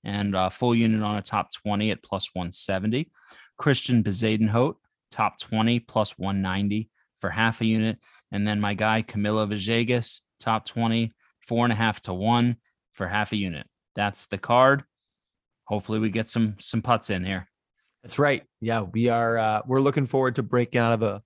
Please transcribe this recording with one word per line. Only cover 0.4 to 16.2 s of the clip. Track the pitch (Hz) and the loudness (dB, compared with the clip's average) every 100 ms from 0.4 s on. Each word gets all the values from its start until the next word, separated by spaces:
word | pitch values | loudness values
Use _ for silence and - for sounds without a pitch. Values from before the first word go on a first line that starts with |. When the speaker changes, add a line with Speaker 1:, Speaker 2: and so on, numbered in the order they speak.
| 92 | 0
Speaker 1:
full | - 123 | 0 2
unit | 117 113 110 | 4 4 2
on | 107 | 0
a | 104 | -4
top | - 104 - | -2 -4 -4
twenty | - 104 101 107 | -8 -4 -2 -2
at | - | -4
plus | - 95 - | -6 -6 -6
one | 92 87 | -6 -8
seventy. | - - 95 107 123 165 _ _ - - - | -6 -4 -2 -2 -2 -6 _ _ -20 -20 -4
Christian | 151 131 - 120 | 0 0 2 2
Bezuidenhout, | 104 95 110 107 107 117 139 - _ _ _ | 2 0 0 2 2 2 0 -2 _ _ _
top | - 107 - | -4 -4 -4
twenty, | - 110 110 117 | -4 0 2 0
plus | - 113 104 - | 0 -2 -2 -4
one | 95 98 | -4 -2
ninety | 92 95 101 107 110 _ _ _ | -2 0 0 -2 -6 _ _ _
for | 92 | -4
half | 98 113 110 | 0 0 2
a | |
unit. | 113 110 110 - _ _ _ | 0 2 0 -4 _ _ _
And | 104 104 | -4 -2
then | 104 | 0
my | 104 | -2
guy, | 101 110 110 | 0 2 2
Camilo | 110 104 104 110 107 | -2 -2 0 0 0
Villegas, | 107 98 117 117 123 113 - _ _ | -2 0 0 2 -2 -2 -10 _ _
top | - 110 | -2 -2
twenty, | - 117 113 113 113 _ _ _ - | -2 -2 0 0 -2 _ _ _ -4
four | 117 | 0
and | 120 | 2
a | |
half | 107 113 104 | 2 0 0
to | - | -8
one | 90 107 120 120 117 _ _ _ | -2 2 2 2 -2 _ _ _
for | - 90 | -8 -2
half | 104 104 | -2 -2
a | 107 | -2
unit. | 95 76 - _ _ | -4 -6 -14 _ _
That's | - 104 - - | -4 -4 -4 -8
the | 101 | -8
card. | - 120 131 139 - _ _ _ _ _ _ _ | 2 6 6 4 -2 _ _ _ _ _ _ _
Hopefully | - 104 - 110 | -6 -6 -2 -2
we | 110 | 0
get | 107 | -2